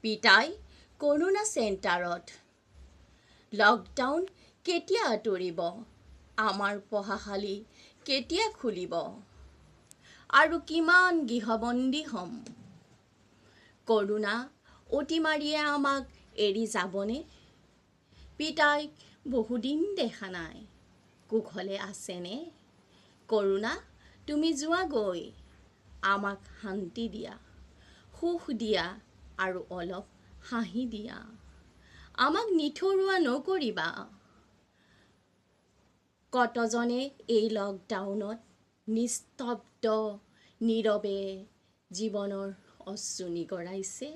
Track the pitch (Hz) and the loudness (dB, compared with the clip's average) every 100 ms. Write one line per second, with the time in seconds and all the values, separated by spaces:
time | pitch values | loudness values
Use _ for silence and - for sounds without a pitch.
0 | 226 214 233 196 294 403 - - - - | -2 2 8 8 8 -4 -16 -20 -20 -2
1 | 294 294 349 392 427 302 220 190 196 175 | 2 4 4 2 0 0 0 0 0 0
2 | 175 175 - - _ _ _ - - - | 0 -4 -8 -20 _ _ _ -20 -20 -20
3 | - - _ - _ 208 208 226 - - | -20 -20 _ -20 _ 6 6 6 0 -2
4 | 254 311 370 - - _ - 339 - 381 | 0 0 -2 -8 -20 _ -2 -2 2 0
5 | 370 208 226 185 180 165 170 196 226 - | 2 0 0 -2 -2 -2 -4 -4 -16 -20
6 | - - - - 214 196 202 208 202 208 | -20 -20 -10 -2 0 0 -2 -4 -4 -4
7 | 196 202 208 196 202 202 220 - - - | -2 -6 -4 -6 -4 -6 -10 -20 -20 -16
8 | - 269 240 339 440 427 240 180 180 165 | -2 -2 0 0 0 -2 -4 -4 -4 -4
9 | - 196 - - - - - - _ - | -4 -10 -20 -20 -20 -20 -20 -20 _ -20
10 | - - - - 311 330 - 320 330 359 | -20 -20 4 6 6 4 0 0 6 8
11 | 359 339 254 240 214 226 233 247 262 294 | 8 4 0 -2 0 0 0 0 0 -2
12 | 302 208 180 - - - - - - - | -4 -6 -8 -10 -14 -18 -20 -20 -20 -20
13 | _ _ _ _ - - - _ - 220 | _ _ _ _ -20 -20 -20 _ 2 2
14 | 202 208 208 226 269 _ _ - - 269 | 2 0 -2 -4 -6 _ _ -20 -4 -4
15 | 285 330 311 302 294 302 302 294 277 277 | 0 0 2 0 0 0 0 2 2 0
16 | 254 - - - 208 202 220 208 185 190 | -4 -18 -18 -2 0 2 -2 -2 -2 -2
17 | 202 254 330 - - _ _ _ _ _ | -4 -4 -8 -20 -20 _ _ _ _ _
18 | _ - - - 302 311 294 294 294 - | _ -20 -20 -6 -6 4 4 4 -2 -12
19 | - - - 247 220 247 247 302 392 392 | -20 -14 -4 -2 0 -2 -2 0 -2 0
20 | 240 - 196 180 160 - - - - _ | -2 -4 -10 -10 -10 -14 -20 -20 -20 _
21 | _ _ _ 220 220 185 190 196 196 196 | _ _ _ -2 -2 -8 -6 -6 -8 -10
22 | - 180 175 233 330 - _ _ _ - | -10 -10 -8 -8 -10 -18 _ _ _ -20
23 | - _ - 214 196 196 226 330 - - | -20 _ 0 2 4 2 0 -4 -10 -20
24 | - - - 294 320 277 311 339 370 254 | -20 -16 -4 0 2 0 0 0 2 0
25 | 202 175 - - - - - _ - - | 0 -4 -8 -16 -20 -20 -20 _ -20 -4
26 | 196 196 202 196 - - 208 190 180 233 | 0 2 0 -6 -12 -14 -8 -6 -6 -6
27 | 233 185 - 220 - - - - - - | -6 -6 -12 -14 -20 -20 -20 -20 -20 -20
28 | - - 339 349 - 233 220 190 170 214 | -20 -4 -2 -2 -4 -4 0 0 0 -8
29 | _ - - - 190 185 - 180 175 185 | _ -20 -18 -4 -4 -4 -8 -8 -6 -8
30 | 208 - - - - 240 202 202 254 214 | -10 -20 -20 -20 -8 -6 -4 -4 -6 -8
31 | 214 - 214 226 - - - - - - | -10 -14 -16 -20 -20 -20 -20 -20 -20 -20
32 | - - 262 349 453 349 294 - 381 392 | -16 0 2 2 2 2 0 0 2 4
33 | 381 381 294 262 - 381 254 180 160 - | 4 4 4 2 0 0 0 -2 -4 -6
34 | - - _ - _ _ _ _ _ _ | -14 -18 _ -20 _ _ _ _ _ _
35 | _ _ _ _ _ _ _ _ _ _ | _ _ _ _ _ _ _ _ _ _
36 | _ _ _ 254 240 240 226 233 240 240 | _ _ _ 2 2 2 0 2 0 0
37 | 277 - - 226 220 214 202 196 - 202 | -4 -8 2 2 4 0 -2 -6 -6 -4
38 | 196 202 208 226 - _ _ _ - 220 | -2 -4 -4 -8 -14 _ _ _ -4 -2
39 | 240 - - - 240 240 - _ 226 220 | 0 -4 -10 -10 -6 -6 -8 _ 0 0
40 | 214 208 _ _ - _ 226 226 214 208 | 0 -6 _ _ -20 _ 0 2 2 2
41 | 208 196 196 190 202 _ _ _ _ 185 | 0 -4 -6 -8 -14 _ _ _ _ -6
42 | 220 208 202 196 196 190 - - - 208 | -4 -2 -4 -4 -8 -10 -20 -18 -12 -10
43 | - - 180 170 165 185 170 196 190 - | -8 -8 -6 -6 -6 -6 -6 -8 -8 -10
44 | 285 | -12